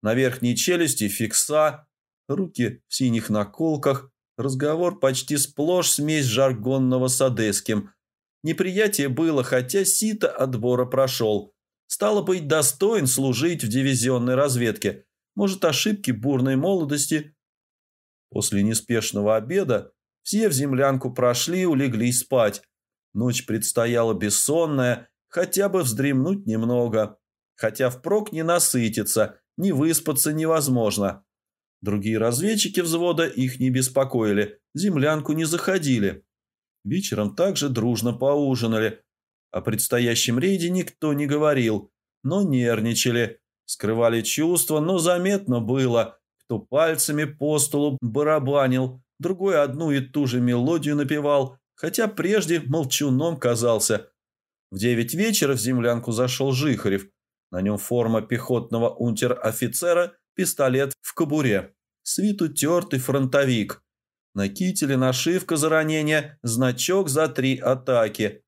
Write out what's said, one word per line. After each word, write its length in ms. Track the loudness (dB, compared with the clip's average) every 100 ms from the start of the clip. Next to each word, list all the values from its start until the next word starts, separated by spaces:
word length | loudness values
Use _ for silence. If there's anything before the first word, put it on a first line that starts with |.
На 120 | 0
верхней 420 | 2 2 0 -2 0
челюсти 520 | 0 0 0 0 -4
фикса, 800 | -2 -2 -2 0 2 2 0 _ _ _ _ _
руки 560 | -6 -4 -2 -4 -4 _
в 80 | -2
синих 340 | 0 0 0
наколках, 800 | -2 -2 -2 -2 0 0 -2 -6 _ _ -6
разговор 640 | -4 -2 -2 0 -2 0
почти 380 | 0 0 -4 -2
сплошь 540 | -4 -2 0 2 2
смесь 340 | 0 0 0 0
жаргонного 840 | 2 2 2 -2 0 2 2 0
с 120 | 2
одесским. 720 | 0 2 0 -2 -2 -4 -4 _ _ _ _ _
Неприятие 680 | -6 -2 -2 0 0 0 -2
было, 340 | 0 0 0
хотя 400 | 0 0 0 0
сито 460 | 0 0 0 0 -2
отбора 560 | 0 -2 0 0 0 0
прошёл. 680 | 2 0 2 0 0 -4 _ _ _ _
Стало 360 | -2 0 2
быть, 240 | 2 -2 2
достоин 600 | 2 2 2 2 2 2
служить 560 | 0 0 2 0 -2
в 40 | -2
дивизионной 680 | 0 0 2 2 0 2 2
разведке. 720 | 2 2 0 0 -4 -4 _ _ _ -2
Может, 300 | -2 2 0
ошибки 460 | 2 0 -2 -4
бурной 440 | -4 0 0 0 0
молодости. 800 | 0 -2 -2 -2 -2 -2 -4 _ _ _ _ _ _ _ _ _ _
После 340 | -6 -2 0
неспешного 720 | 0 -2 -2 -2 -2 -2 0 0
обеда 580 | 0 -2 0 -2 -4 _ _ _
все 280 | -4 0 0
в 40 |
землянку 600 | 0 0 2 2 2 -4
прошли, 520 | 0 0 2 -2 0 0
улеглись 540 | 2 0 0 0 -2
спать. 440 | 0 2 2 0 _ _ _ _ _
Ночь 320 | -4 -2 -2 -2
предстояла 680 | -4 -2 0 2 2 0
бессонная, 960 | 0 0 0 0 0 0 0 0 -2 -6 _ _
хотя 420 | -4 -2 0 0
бы 140 | 0
вздремнуть 640 | 0 0 0 2 0 -2 -2
немного. 720 | -2 0 0 2 0 -2 -6 _ _ _ _
Хотя 340 | -4 0 -2
впрок 420 | -2 -2 -2 0
не 120 | -4
насытиться, 960 | 0 2 2 2 0 -2 -2 0 0 -2 _ -4
не 140 | 0
выспаться 640 | 2 2 0 0 0 0
невозможно. 880 | 0 0 0 2 2 2 0 -2 -4 _ _ _ _ _ _
Другие 360 | -4 -2 0 0
разведчики 600 | 0 0 0 0 -2 -2
взвода 480 | -2 0 0 0 -2
их 320 | -2 -4 0
не 100 | 0
беспокоили, 880 | 0 0 0 0 0 2 0 0 -6 _
в 60 | -4
землянку 540 | -2 2 2 0 -2
не 120 | -2 -2
заходили. 800 | -2 0 0 2 2 0 -4 _ _ _ _ _ _
Вечером 520 | -6 -4 -2 -2 -4 0
также 340 | 0 0 -2
дружно 440 | 0 0 0 -2
поужинали. 880 | 0 0 2 2 0 0 0 -2 -4 _ _ _ _ _
О 100 | -6
предстоящем 800 | -4 -2 0 2 2 2 0 0
рейде 300 | 2 0 0
никто 440 | -2 -4 _ -2
не 140 | 0 0
говорил, 640 | 2 2 4 2 0 -4 _ _ _
но 180 | -2 0
нервничали. 960 | 2 2 2 2 0 0 0 0 -2 -4 _ _ -14
Скрывали 560 | -6 -2 2 2 2
чувства, 580 | -2 -2 0 0 0 0
но 180 | 0 0
заметно 640 | 2 2 2 -2 0 -2
было, 580 | 0 0 2 2 0 -6 _ _
кто 200 | _ -8
пальцами 640 | -2 0 2 0 -2 -2
по 340 | -4 -4 -2 0
столу 380 | 0 0 0 -2
барабанил, 1000 | -4 -2 2 2 2 2 2 0 -2 -6 _ _
другой 420 | -6 -2 2 2
одну 300 | 2 0 0
и 100 | 0
ту 260 | -2 -2 0
же 140 | 0
мелодию 540 | 2 2 2 0 0 -2
напевал, 600 | 0 0 2 2 0 -6 _
хотя 340 | _ -6 -2 -4
прежде 520 | -2 0 0 2 -2
молчуном 800 | 0 -2 -2 -2 0 2 0 0
казался. 720 | 0 0 2 2 2 -2 -4 _ _ _ _ _ _
В 80 | -2
девять 360 | 0 0 0
вечера 400 | 0 0 2 2
в 80 | 0
землянку 500 | 0 0 2 0 -2
зашёл 400 | -2 0 0 0
Жихарев. 560 | 0 0 0 0 -2 -4 _ _ _ _
На 100 | -4
нём 160 | -2 -2
форма 440 | -2 0 2 0
пехотного 680 | 0 -6 0 -2 0 0 -2
унтер-офицера, 1200 | 0 -2 0 0 0 -2 -2 -4 -2 0 2 0 -4 _ -4
пистолет 580 | -4 0 2 2 0 -4
в 120 | -12
кобуре. 600 | -4 0 2 2 0 -2 _ _ _
С 160 | -8 -2
виду 320 | -2 0 -2
тёртый 500 | 0 0 0 0 -4
фронтовик. 840 | 0 0 2 2 2 0 -2 -8 _ _ _ _ _
На 160 | -4 -4
кителе 480 | -2 -2 0 0 2
нашивка 580 | 2 0 0 0 0 0
за 140 | 2
ранение, 720 | 2 2 0 0 0 -2 -8
значок 640 | -4 0 0 0 0 0 2
за 200 | 0 0
три 300 | 0 0 0
атаки. 840 | 0 -2 2 2 2 0 -4 -4